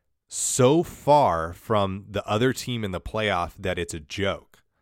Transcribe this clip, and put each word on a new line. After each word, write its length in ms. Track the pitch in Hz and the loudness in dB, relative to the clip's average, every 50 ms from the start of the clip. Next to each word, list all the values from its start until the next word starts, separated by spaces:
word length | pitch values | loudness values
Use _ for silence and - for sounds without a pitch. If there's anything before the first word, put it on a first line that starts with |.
| _ _ _ _ _ _ | _ _ _ _ _ _
so 540 | - - - - - - 127 127 147 170 175 | -8 -6 -4 -2 2 4 4 6 6 4 2
far 680 | - - - - 143 147 147 135 104 85 82 80 85 90 | -2 -6 -4 2 4 6 6 6 4 2 0 -2 -4 -8
from 540 | - - - 113 104 98 95 95 98 98 101 | -10 -4 -2 0 2 2 0 -2 -6 -10 -8
the 180 | 101 101 - | -6 -6 -4
other 260 | - 104 107 120 135 117 | -2 0 2 2 2 0
team 320 | - - - 123 117 110 | -2 -6 -8 -6 -6 -6
in 60 | 98 | -6
the 100 | 92 87 | -6 -8
playoff 520 | - - - 113 110 104 98 90 87 82 - - | -8 -8 -6 -4 -2 0 0 0 -2 -4 -6 -6
that 200 | 98 95 87 87 | -6 -4 -4 -4
it's 160 | - - - | -6 -6 -8
a 60 | 85 | -10
joke. 600 | 71 - - - 98 98 87 - - _ _ _ _ _ _ _ | -12 -10 -6 -2 -2 -2 -2 -4 -8 _ _ _ _ _ _ _